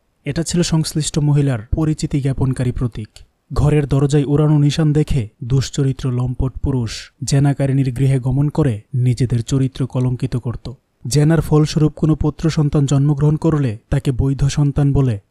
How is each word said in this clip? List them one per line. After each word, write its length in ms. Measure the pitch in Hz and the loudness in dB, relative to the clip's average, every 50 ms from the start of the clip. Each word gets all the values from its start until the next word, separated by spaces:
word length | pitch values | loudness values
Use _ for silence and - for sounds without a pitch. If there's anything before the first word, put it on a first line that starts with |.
| _ _ _ _ _ | _ _ _ _ _
এটা 180 | 143 143 165 165 | -6 -4 -4 -4
ছিল 200 | - - 175 170 | -2 0 -2 0
সংশ্লিষ্ট 560 | - - 156 156 - - 160 147 - - 160 | 2 0 0 -2 -2 -4 -4 -4 -2 -2 0
মহিলার 400 | 147 147 143 147 143 139 131 113 104 - - | 0 2 2 2 2 0 -2 -4 -4 -4 -2
পরিচিতি 440 | - 156 156 156 - - 147 - 147 | -2 0 -2 -2 -2 -4 -4 -4 -2
জ্ঞাপনকারী 520 | 131 139 127 - 135 131 127 - 127 123 117 | -2 -2 -2 0 -2 -2 -2 -2 -2 -4 -2
প্রতীক। 360 | - 131 117 - - 107 - _ - - _ _ _ _ _ 151 | -2 -4 -6 -6 -8 -14 -14 _ -20 -20 _ _ _ _ _ -2
ঘরের 340 | 120 127 147 151 151 143 | 0 2 4 4 2 2
দরজায় 380 | 131 151 135 143 139 139 151 143 | 2 0 0 2 2 2 2 2
উড়ানো 340 | 123 143 147 151 147 151 147 | 2 2 2 4 4 4 4
নিশান 340 | 143 147 143 - 160 151 147 | 4 2 2 2 0 2 2
দেখে 360 | 151 151 - - 143 110 101 _ _ - | 2 2 2 0 -2 -2 -4 _ _ -6
দুশ্চরিত্র 680 | 117 131 135 123 - - - 139 135 131 - - 131 123 | -2 0 0 -2 -2 -2 -2 -2 -2 -2 -2 -4 -4 -2
লম্পট 460 | 123 123 127 127 - 135 131 - - | -2 -2 -4 -2 -2 -4 -4 -4 -4
পুরুষ 540 | - 147 131 127 120 107 - - - - _ _ 131 | -4 -2 -2 -2 -2 -4 -6 -10 -14 -18 _ _ -4
জেনাকারিনীর 680 | - 143 139 143 143 139 - 139 135 131 139 135 135 123 | 0 2 2 2 2 2 0 0 0 0 0 0 -2 -2
গৃহে 260 | 117 135 135 135 131 | 0 0 2 2 0
গমন 300 | 120 131 123 139 143 147 | 0 -2 0 0 0 0
করে 340 | - - 151 143 110 101 - _ - | 0 0 0 0 0 -4 -8 _ -4
নিজেদের 480 | 127 123 127 123 - 135 117 - 117 113 | 0 2 2 2 0 0 0 0 -2 -2
চরিত্র 440 | - 143 135 135 131 - - 135 | -2 -2 0 0 -2 -2 -4 -6
কলঙ্কিত 500 | 120 - 131 127 127 127 120 - 123 - | -4 -2 -2 -2 -2 -2 -2 -4 -4 -4
করত। 360 | 127 - 123 110 - - 127 120 _ _ _ _ _ _ | -4 -6 -6 -8 -8 -10 -14 -14 _ _ _ _ _ _
জেনার 340 | 127 113 147 147 151 165 165 | -2 0 2 4 4 4 2
ফলস্বরূপ 520 | 151 - 156 151 151 151 - 160 151 151 - | 2 2 2 2 2 2 2 0 0 0 0
কোনো 220 | - - 156 156 | 0 0 0 2
পুত্র 360 | 143 - 151 147 - - 165 | 2 0 -4 -2 -2 -2 -2
সন্তান 360 | - - 151 147 - 156 143 | 0 0 0 0 2 0 0
জন্মগ্রহণ 500 | 131 147 139 139 147 151 139 151 151 151 | 2 2 2 2 2 2 2 2 2 2
করলে 420 | 151 - 165 156 147 143 123 104 110 _ _ | 2 0 0 0 2 0 -2 -4 -6 _ _
তাকে 220 | - 143 - 147 131 | -4 -2 -2 -2 -2
বৈধ 320 | 117 135 135 139 123 139 | 0 0 0 0 0 0
সন্তান 480 | 139 - 143 147 143 135 - 143 143 135 | 0 0 2 0 0 2 2 0 2 2
বলে 280 | 143 139 127 113 98 - _ | 2 2 0 0 -4 -8 _